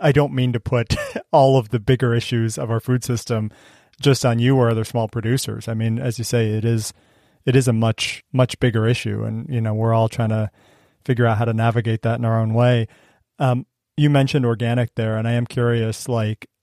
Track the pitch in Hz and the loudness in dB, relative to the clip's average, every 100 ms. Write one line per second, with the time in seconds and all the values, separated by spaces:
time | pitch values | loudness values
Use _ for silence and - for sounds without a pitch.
0 | 151 139 143 131 127 117 - 123 117 605 | 2 2 2 0 -2 -2 -2 -2 -2 -4
1 | 554 - - 156 135 135 107 120 104 131 | -6 -10 0 4 6 4 2 -2 0 2
2 | 123 117 - 117 113 127 117 113 - 127 | 2 0 0 -2 -2 -4 -4 -4 0 -2
3 | - 120 - 113 107 - - _ _ - | -2 -4 -2 -4 -4 -10 -20 _ _ -2
4 | 143 123 123 117 123 135 117 110 107 120 | 2 2 2 2 2 4 2 0 -2 -4
5 | 110 117 113 131 - 110 113 110 113 113 | -4 -4 -2 -2 -4 -8 -6 -4 -2 -2
6 | 131 117 110 120 110 107 117 113 104 - | -4 -6 -2 -2 0 0 0 -2 -4 -12
7 | _ _ _ _ 135 131 123 113 113 - | _ _ _ _ 0 2 2 2 0 -2
8 | - - - 127 127 - 123 110 110 120 | -6 -8 -4 0 0 0 0 2 0 0
9 | 110 104 110 110 147 120 110 107 113 113 | -2 -4 -4 -6 -6 -4 -2 0 0 2
10 | 110 - 110 110 107 - _ _ _ _ | 0 0 -2 0 -2 -8 _ _ _ _
11 | - 120 117 107 117 113 117 117 113 113 | -2 2 2 2 0 0 0 0 -2 -2
12 | 117 117 117 113 113 113 123 120 110 _ | -2 -2 0 0 0 2 2 2 -2 _
13 | _ _ _ - 135 123 - _ _ - | _ _ _ -4 -2 -2 -6 _ _ 0
14 | 147 143 135 147 120 110 117 120 120 - | 4 4 2 0 0 0 -2 -2 -2 -4
15 | 110 110 113 120 117 127 120 117 110 - | -4 -2 -2 -2 -2 -2 0 0 -2 -4
16 | - 117 107 107 - _ | -4 -2 -2 -6 -12 _